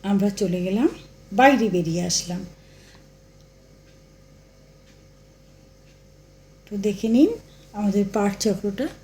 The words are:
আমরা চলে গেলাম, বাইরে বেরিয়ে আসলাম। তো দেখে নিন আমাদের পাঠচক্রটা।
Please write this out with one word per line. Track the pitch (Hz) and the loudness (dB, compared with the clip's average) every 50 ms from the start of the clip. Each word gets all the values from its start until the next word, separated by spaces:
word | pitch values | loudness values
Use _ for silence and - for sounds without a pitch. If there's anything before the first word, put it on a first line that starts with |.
আমরা | - 196 202 196 196 208 | -2 0 0 2 0 0
চলে | 196 - 208 185 175 180 | -2 -2 -2 -2 -2 -2
গেলাম, | 180 185 196 214 262 339 - - - - - - - - | -2 -2 -2 0 0 -2 -2 -4 -20 -20 -20 -20 -18 -6
বাইরে | 202 196 254 277 277 233 226 214 | 2 6 6 6 6 6 2 0
বেরিয়ে | 180 175 170 165 160 175 | 0 -2 -2 -2 -4 -4
আসলাম। | 175 175 170 - - 170 175 185 196 - - - - - - - - - - - - - - - - - - - - - - - - - - - - - - - - - - - - - - - - - - - - - - - - - - - - - - - - - - - - - - - - - - - - - - - - - - - - - - - - - - - - - | -4 -4 -4 -4 -4 -6 -8 -8 -10 -12 -18 -20 -20 -20 -20 -20 -20 -20 -20 -20 -20 -20 -20 -20 -20 -20 -20 -20 -20 -20 -20 -20 -20 -20 -20 -20 -20 -20 -20 -20 -20 -20 -20 -20 -20 -20 -20 -20 -20 -20 -20 -20 -20 -20 -20 -20 -20 -20 -20 -20 -20 -20 -20 -20 -20 -20 -20 -20 -20 -20 -20 -20 -20 -20 -20 -20 -20 -20 -20 -20 -20 -20 -20 -20 -20 -20 -20 -20 -20 -20 -20 -20 -18 -10
তো | 208 | -8
দেখে | 202 196 214 196 196 - 226 | -4 -2 -2 -4 -2 -2 2
নিন | 226 247 302 415 466 - - - - - - - | 4 6 6 4 2 -6 -12 -20 -20 -20 -20 -16
আমাদের | - 208 208 202 190 202 202 196 | -8 -4 -2 0 0 0 0 0
পাঠচক্রটা। | - 220 202 202 196 - - 220 190 185 - 208 196 202 262 330 - - | -2 0 -2 -2 -2 -2 -2 -2 -2 -2 -4 -8 -6 -6 -8 -8 -8 -14